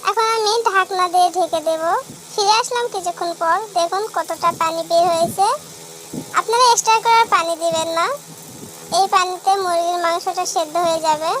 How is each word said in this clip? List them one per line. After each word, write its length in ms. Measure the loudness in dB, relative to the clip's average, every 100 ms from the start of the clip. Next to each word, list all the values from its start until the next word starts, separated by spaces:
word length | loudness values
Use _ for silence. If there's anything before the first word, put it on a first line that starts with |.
| -2
এখন 180 | 0 0 0
আমি 160 | 0 0 2
ঢাকনা 360 | 0 0 0 2
দিয়ে 140 | 4 2 2
ঢেকে 240 | -2 -2 -2
দেব। 140 | -2 0 -2 -4 -18 -10
ফিরে 220 | -2 2 2
আসলাম 260 | 0 -2 -4
কিছুক্ষণ 360 | -4 -6 -4 -6 -2
পর। 160 | 0 0 0 -2
দেখুন 240 | -2 -2 -4 -6
কতটা 340 | -6 -2 -2 0
পানি 180 | -2 -2 0
বের 140 | 2 4
হয়েছে। 360 | 2 0 2 0 0 -6 -20 -20 -20 -12 -12 -4 -4
আপনারা 260 | 0 4 4
এক্সট্রা 240 | 4 4 2 4
করে 160 | 4 4
পানি 180 | 2 0 -2
দিবেন 260 | -2 -2 -2 0
না, 80 | -2 -2 -10 -20 -18 -18 -18 -18 -2 0
এই 80 | 2
পানিতে 360 | 2 0 -2 0 2
মুরগির 340 | 2 0 0 0
মাংসটা 400 | 0 -2 -4 -4 -2
সেদ্ধ 200 | -2 -2 0 0
হয়ে 140 | 0 0
যাবে। 240 | 0 0 -4